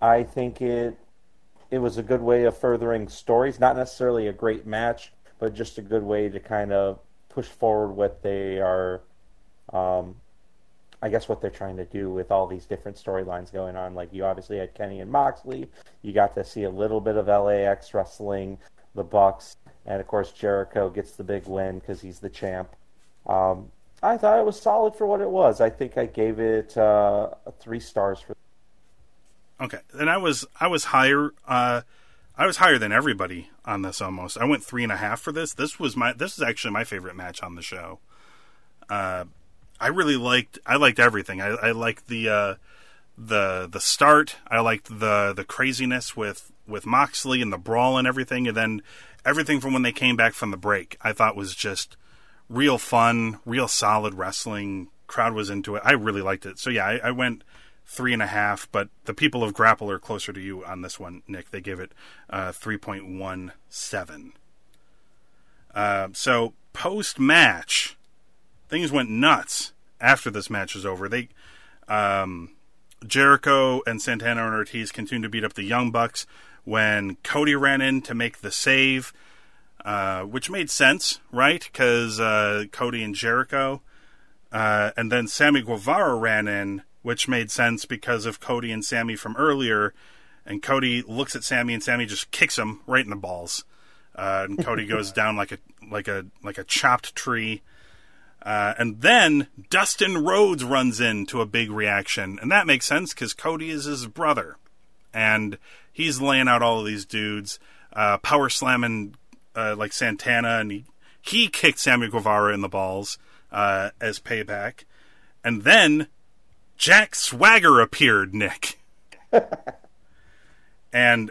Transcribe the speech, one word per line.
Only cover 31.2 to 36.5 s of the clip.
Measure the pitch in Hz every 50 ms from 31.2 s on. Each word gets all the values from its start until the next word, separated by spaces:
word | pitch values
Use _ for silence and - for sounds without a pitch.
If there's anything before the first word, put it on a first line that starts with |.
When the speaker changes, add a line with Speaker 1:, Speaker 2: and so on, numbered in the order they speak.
| 147 147 - - -
Speaker 2:
uh, | - 127 123 123 123 123 120 117 - - - - - - - - - -
I | - 160
was | 190 - -
higher | 185 175 139 120
than | 110 104 104
everybody | 120 147 147 107 95 95 87 92 87 82 - - - -
on | - 104 98 95
this | 92 - - 104
almost. | 92 92 90 90 87 -
I | 110 117
went | 139 147 - -
three | - 123 123 117
and | 110 98
a |
half | 92 104 104 113 -
for | - 165 147
this. | 160 165 - -
This | - 139 151 - -
was | 170 127 104
my, | 123 120 120 123
this | 120 165 196 -
is | - 139
actually | 117